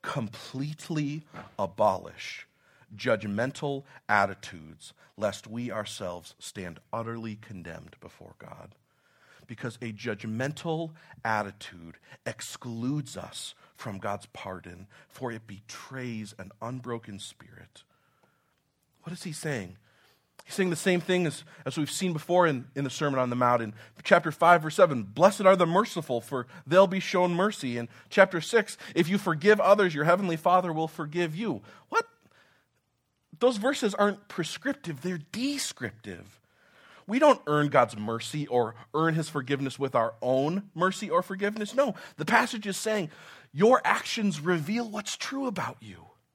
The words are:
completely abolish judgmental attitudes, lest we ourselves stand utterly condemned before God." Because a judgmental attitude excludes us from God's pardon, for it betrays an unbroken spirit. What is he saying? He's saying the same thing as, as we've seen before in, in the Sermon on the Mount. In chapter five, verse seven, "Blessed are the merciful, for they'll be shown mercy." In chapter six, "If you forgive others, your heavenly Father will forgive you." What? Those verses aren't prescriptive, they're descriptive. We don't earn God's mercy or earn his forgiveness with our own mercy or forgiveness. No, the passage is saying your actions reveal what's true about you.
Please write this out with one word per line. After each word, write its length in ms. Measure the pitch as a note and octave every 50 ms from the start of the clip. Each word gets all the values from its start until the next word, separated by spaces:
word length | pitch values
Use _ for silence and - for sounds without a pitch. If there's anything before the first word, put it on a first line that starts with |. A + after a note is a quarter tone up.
completely 1200 | - - - C#3+ A#2 G#2 - - - - - C3 C#3 D3+ D3+ - - - E3+ D#3 D3 C#3 D3 D#3+ D#3 _ - - - - _ -
abolish 880 | G2 F#2 F2+ - G#2+ G#2 F#2 F#2 F2+ E2 - - - - - - - _ _ _ _ _ _ _ _ _ G#2+
judgmental 880 | G#2 - B2+ A2+ G#2 G#2+ G#2 G2+ G#2 A#2+ C3+ C#3 - - C#3+ C#3 C#3 C#3 - - - _ -
attitudes, 840 | G#2 G#2 G2+ G2 G2 - - - - E2 D#2 D#2 - _ - - _ _ _ _ _
lest 300 | - G#2+ G#2 F#2+ - -
we 240 | A2 G#2+ A#2+ A#2+ A#2+
ourselves 640 | F#2+ A2 G2+ - - - G#2 F2+ F2 F2 E2 - - _
stand 400 | - - - G#2+ F#2 F2 E2+ - _ _
utterly 440 | - A#2 A2+ A2+ A#2 A#2 A2+ A2+ G#2
condemned 600 | G#2+ A2 - G#2+ F#2 E2+ E2+ E2 D#2+ D#2+ D#2+ D#2 _
before 360 | - E2 - _ - - - _
God." 360 | - - - - - F#2 _ _ _ _ _ _ _ _ _ _ _ _ _ _ -
Because 320 | _ A#2+ - - B2 A2 -
a 120 | B2+ A2+
judgmental 1040 | G#2+ G2+ A#2 A#2+ A2 G2+ - A2 A2 A2+ C3 C#3+ D3+ - - E3+ D#3+ D#3+ E3 D#3+ D#3 - - - - - _
attitude 720 | A2+ A2 G#2+ G#2 G2 F#2+ _ - - - E2+ E2 E2 D#2+ _ _ _ - - _
excludes 920 | B2 A2+ - - - - - - B2+ A#2 A2+ A#2 B2+ C#3+ D3+ C#3 A#2 -
us 380 | F#2+ F2 - - - - - - _ _ _ _
from 240 | _ - A#2 G2+ F#2+
God's 280 | F#2 G#2 G2+ G2+ -
pardon, 600 | - _ - - G2 F#2+ E2+ D#2 F2 F2+ F2+ G2 G2+ _ - - _
for 240 | _ - C3 A#2+
it 140 | A2+ A2 A2+
betrays 880 | A2 G#2 G2 _ - - - - - C3+ C3 B2 B2 A#2 A2 A2 G#2 - -
an 140 | F#2 G2 - _
unbroken 580 | A2+ A#2 B2+ C3 B2 B2 A#2+ A#2 A2+ - G2+ G2
spirit. 680 | - - - _ - - - - - _ _ - _ _ _ _ _ _ _ _ _ _ _ _ _ _ _ _ _ _ _ _ _ _ _ _
What 120 | _ E3 F3
is 80 | -
he 100 | - F#3
saying? 460 | D3+ - - D#3+ C#3+ A#2 F#2+ F2 F#2 _ _ _ _ _ _ _ _ _ _ _ _ - -
He's 100 | - -
saying 160 | - F#3+ F3+
the 60 | E3
same 240 | D3+ - G3 F3+ F3
thing 260 | D#3+ - F#3 F3+ F3+
as, 160 | D#3 D3 - - - - - -
as 140 | C#3+ C3 E3
we've 120 | D3+ C#3
seen 220 | - - F#3+ F#3
before 340 | E3 D3+ - - F3 F3+ F3
in, 240 | E3 C#3+ B2 A#2+ - _
in 80 | C#3 C#3+
the 60 | C3
Sermon 280 | B2+ - D#3 C#3+ C3+ C3
on 120 | B2+ B2
the 40 | B2
Mount. 280 | B2 B2+ A#2+ B2 A#2+
In 120 | A2+ G#2 G#2 - - - _ - -
chapter 260 | - G3 F3 F3 E3
five, 320 | D3 - E3 E3 F3 E3+
verse 140 | D#3 D#3 D3
seven, 280 | - F#3+ E3 C#3+ A#2+ G#2
"Blessed 360 | F#2+ G#2+ C3+ E3+ G3+ G3+ -
are 160 | G#3 F#3+ G3
the 100 | F3+ F3+
merciful, 540 | E3 E3+ F#3 A3+ - - F3 D#3 - B2+ A#2
for 260 | - - C#3+ C3 A#2 - - - -
they'll 200 | C3 D3+ F#3 G3
be 140 | F#3 F#3 F#3+
shown 340 | - - - F#3 F3+ F3+ F3
mercy." 440 | E3+ F#3+ G#3 G#3 - - B2+ A#2+ A#2+
In 100 | A#2 - - - - _
chapter 320 | - G#3 G3 G3 - E3
six, 340 | D#3 - - A#3 G#3 - - - - - -
"If 140 | D#3+ E3+ D#3
you 80 | G3
forgive 420 | G3+ - F#3 D#3+ D3+ C#3+ G#3 G#3+ G#3
others, 360 | - C#4 - G3+ G3+ F3+ D#3
your 100 | C#3+ D3
heavenly 320 | D#3+ F3 F#3 G3+ F3+ E3
Father 340 | D#3 - F3+ F3 F#3 F3+ F3
will 160 | D#3+ D#3 D#3+
forgive 480 | D#3 - - D#3+ D3+ D3 F3 F3 D#3+ D#3
you." 280 | F3 A#3 G#3+ C#3 G2 - - - - _ _
What? 180 | - A4+ A#4+ - _ _ _ _ _ _ _ _ _ _ _ _ _ _ _ _ _ _ _ _ _ _ _ _ - -
Those 180 | - D4 B3
verses 380 | G3+ G#3 B3+ C#4+ - - G#3 F#3+
aren't 340 | - G3+ G#3 G3 G3+ - _
prescriptive, 720 | - - E3 D3+ - - - - - - - E3+ D3+ B2+
they're 180 | B2+ F3+ F#3 E3 D3 _
descriptive. 1040 | - G#3+ B3 C#4+ C#4+ C#4 - - - - B2+ G#2 - - - A2 F2+ E2 F2+ G2 _ _ _ _ _ _ _ _ _ _ - - - - _
We 120 | - G#3 C4
don't 240 | D#4 D4 B3+ - -
earn 220 | - D3 D3 D3 C#3+
God's 280 | C#3+ C#3 B2 A2+ -
mercy 500 | G#2+ G#2+ A2 A2+ A2+ A2+ - - D3+ D3
or 300 | - A#2+ B2 A#2 A2 A2+ - - _
earn 220 | - D3+ D#3+ E3 D#3+
his 160 | D#3+ D#3 D#3
forgiveness 480 | - D3+ B2+ B2 C#3+ C3+ C#3 C3+ B2+ -
with 160 | C#3 C3 -
our 200 | B2 A2 A2+ - -
own 500 | - B2 C3 C3 C#3 D3+ F3 G3 G3+ - _
mercy 360 | D#3+ F3 F#3 F#3+ - G#3+ F#3
or 120 | D#3 F3
forgiveness. 520 | F3+ - G3 F#3+ G3+ - G#3+ A3+ G#3 G3+ -
No, 220 | B3+ C#4+ B3+ - - - - - -
the 80 | -
passage 400 | - A3 A3+ A#3+ A#3 - A3+ G#3
is 100 | G#3 F#3
saying 340 | - - A3 A3 G#3 F3 D3+ - - - - - - - _
your 300 | - C#3 G3 A3 B3+ B3
actions 580 | - - G3+ A3+ - - - A3+ G#3+ G3+ E3 D3
reveal 480 | C#3+ F3 F3+ E3 D3 C#3+ G#3+ A#3+ A#3+ G#3+
what's 280 | G#3 G#3 G#3 - -
true 300 | - - - C4+ C4+ C#4
about 320 | B3+ G#3 F3 C3 B2 B2+ -
you. 260 | A2+ G#2+ F#2 E2+ E2 - _ _ _ _